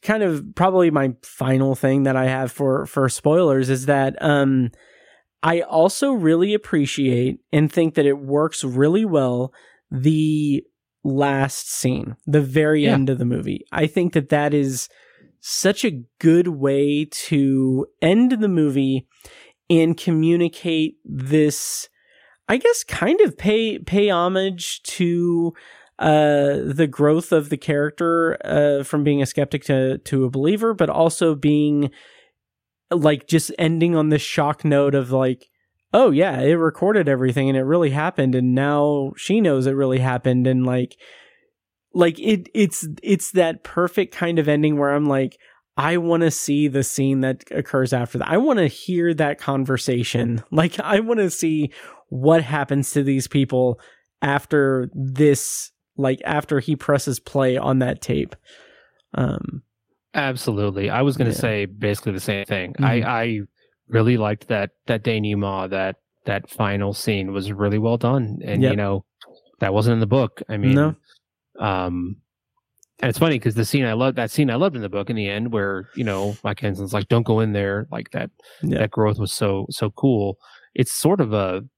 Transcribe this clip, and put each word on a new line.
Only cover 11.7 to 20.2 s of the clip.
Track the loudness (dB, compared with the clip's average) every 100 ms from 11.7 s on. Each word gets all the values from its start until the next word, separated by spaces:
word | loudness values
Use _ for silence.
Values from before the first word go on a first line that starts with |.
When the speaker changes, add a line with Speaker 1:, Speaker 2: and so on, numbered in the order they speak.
Speaker 1:
scene, | -4 -2 -2 -6 -10 0
the | 0
very | 2 0 2 2 2
Speaker 2:
Yeah. |
Speaker 1:
end | 2 2
of | 0
the | -2
movie. | -2 -4 -8 -6
I | -2 -2
think | 0 0
that | 0 0
that | 0 2 0
is | 0 -4 -10 _ _ _ _ _
such | -10 -2 -2 0 -2
a | -4 -14 _
good | 4 4 4
way | 0 0 2 2 0 -4
to | -8 -2 0 2 2 2 0 -4 _
end | 2 4 4
the | 2 0
movie | 2 2 2 0 -2 -4 _ -20 -20 -20 _ _
and | 4 4 0
communicate | 0 2